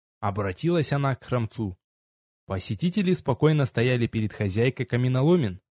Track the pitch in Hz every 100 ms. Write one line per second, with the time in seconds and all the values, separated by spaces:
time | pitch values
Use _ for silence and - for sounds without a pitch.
0 | _ _ 101 98 98 90 165 175 139 143
1 | 139 123 - 123 113 - 101 92 _ _
2 | _ _ _ _ - 95 - 107 175 208
3 | 180 175 - 120 151 156 131 - 127 123
4 | 113 110 107 - 104 101 131 - 127 123
5 | 127 127 151 180 110 92 _